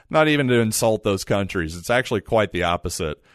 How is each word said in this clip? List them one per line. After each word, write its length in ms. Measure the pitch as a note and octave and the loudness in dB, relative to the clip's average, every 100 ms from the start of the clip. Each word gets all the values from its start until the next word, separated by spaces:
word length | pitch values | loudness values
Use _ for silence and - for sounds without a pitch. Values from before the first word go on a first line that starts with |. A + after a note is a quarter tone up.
| - | -2
not 180 | D#3 D#3 | 2 2
even 200 | D3 B2+ | 2 2
to 120 | A#2+ | 2
insult 440 | A2 - A2+ A2 | 2 0 0 0
those 200 | G#2 F#2+ | 0 -2
countries. 520 | - G#2 F#2+ F#2+ D#2+ F2 | 0 -2 -2 -4 -4 -6
It's 140 | E2+ | -2
actually 300 | A#2+ - G#2 | -2 0 -4
quite 320 | - A2+ G2+ | 0 0 0
the 120 | F2 | 0
opposite. 580 | E2+ F2 F2+ - D#2+ D2 _ | -2 -2 -4 -6 -6 -8 _